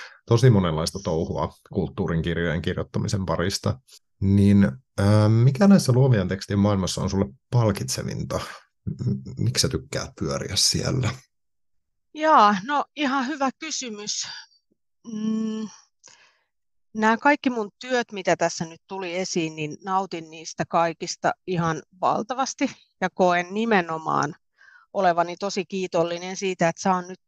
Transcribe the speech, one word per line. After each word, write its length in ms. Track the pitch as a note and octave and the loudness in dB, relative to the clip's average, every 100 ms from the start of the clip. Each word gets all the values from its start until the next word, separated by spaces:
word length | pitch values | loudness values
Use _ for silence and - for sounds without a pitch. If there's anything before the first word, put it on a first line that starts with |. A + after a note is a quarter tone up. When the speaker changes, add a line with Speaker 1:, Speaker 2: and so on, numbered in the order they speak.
| - - - | -18 -10 0
Speaker 1:
tosi 240 | A#2 B2+ | 4 6
monenlaista 480 | G2+ F2 D#2 E2 F#2+ | 6 4 0 -4 -6
touhua 480 | F#2 D#2+ E2+ C#2+ E2 - - | -4 -2 -2 -4 -6 -8 -10
kulttuurin 500 | - E2 - E2+ E2 | -4 -4 -4 -2 -2
kirjojen 400 | E2 E2 E2+ E2 | -2 -2 -2 -2
kirjoittamisen 640 | F#2 E2 D#2+ G#2 G#2 G2+ F2 | -4 -4 -4 -4 -2 -2 -2
parista. 540 | E2 F2+ - - - _ - _ - | -2 -2 -2 -4 -4 _ -20 _ -4
Niin, 440 | F#2+ G2+ G2+ G2+ G2 - _ - | 2 4 6 6 4 0 _ -2
ähm, 320 | G2+ G#2+ G#2+ | 4 4 6
mikä 360 | A2+ B2 - G3+ | 6 4 6 6
näissä 240 | F#3 C3 | 6 6
luovien 360 | B2 C3+ G#2+ F#2 | 4 4 4 0
tekstien 300 | F#2+ - G2+ | -4 -2 2
maailmassa 440 | G2+ G2 F2 - | 2 2 0 -2
on 80 | F#2+ | -2
sulle 160 | G2 - - _ | -2 -2 -6 _
palkitsevinta? 920 | B2 A2 - - - - - - D#2+ - - _ _ - - B2+ | 2 2 2 -4 -6 -6 -6 -6 -6 -8 -16 _ _ -10 -6 -4
M-, 360 | C2+ - - | -4 -6 -4
miksi 180 | A2 - | -2 0
sä 60 | D#2 | 0
tykkäät 420 | D#2+ - - - - | -2 -6 -8 -8 -8
pyöriä 360 | D#2+ C#2 - F#2+ | -6 -4 -4 0
siellä? 540 | - - - - - - _ _ _ _ _ _ _ _ _ | 0 0 -2 -2 -2 -4 _ _ _ _ _ _ _ _ _
Speaker 2:
Jaa, 420 | D4+ D#4 C#4+ G#3 G3 | -2 4 6 6 4
no 200 | A#3 C#4+ - C#4+ | 0 -4 -4 -4
ihan 300 | C#4 C#4 B3 | -2 -2 -4
hyvä 240 | D4+ C4+ - | -2 -4 -4
kysymys. 720 | D#4+ - B3 G#3 G#3 - - - - _ _ _ _ _ A#3 | -8 -8 -8 -10 -8 -8 -8 -12 -20 _ _ _ _ _ -12
Mm, 560 | G#3+ A3 A3 A3 A3 G#3+ - _ _ _ _ _ _ _ _ _ _ _ | -6 -2 -2 -4 -6 -10 -14 _ _ _ _ _ _ _ _ _ _ _
nämä 220 | G#3+ G#3+ A3+ | -2 0 2
kaikki 340 | C#4+ D4 C4 | 2 2 0
mun 200 | A#3+ G#3 - | -4 -6 -10
työt, 320 | B3+ B3 A3+ | -4 -4 -2
mitä 240 | G3+ F3+ E3 | -4 -2 0
tässä 280 | E3+ - | 0 -4
nyt 160 | D#3+ E3 - | -8 -10 -12
tuli 300 | G3 F3+ F3 | -10 -6 -4
esiin, 400 | F#3 F#3 D#3+ D#3 | -4 -4 -4 -4
niin 200 | D3+ - | -8 -6
nautin 460 | F#3+ F#3+ G3 E3+ D#3+ | -2 0 -2 -6 -12
niistä 340 | D#3+ E3 - D#3 | -16 -12 -8 -2
kaikista 640 | F3 E3+ D#3+ E3+ - - - - | 0 0 -2 -10 -4 -4 -4 -4
ihan 360 | F3 E3 D#3 - F3+ | -2 -2 -4 -8 -4
valtavasti 720 | C3 - A3 B3+ C4 - C#4 - _ - | 0 0 -2 -4 -6 -4 -4 -6 _ -8
ja 80 | F#3 | -6
koen 400 | - F3+ F3 F3 | 2 2 2 -2
nimenomaan 800 | G3+ A3+ G3+ E3+ D#3+ D#3 C#3+ D3 - _ _ _ - _ | -2 2 2 2 -4 -2 -2 -2 -6 _ _ _ -20 _
olevani 440 | G3 F3+ E3+ E3+ F3 | 0 2 2 -2 -4
tosi 280 | G3 G3+ | -6 -6
kiitollinen 720 | E3+ F#3+ F3+ E3+ E3+ E3+ F#3 F#3+ | -6 -6 -2 0 0 -4 -8 -6
siitä, 320 | G3 F3+ E3 | -6 0 0
että 140 | - | 0
saan 260 | G3 F3+ F3+ | 0 0 -4
nyt, 120 | F#3 | -16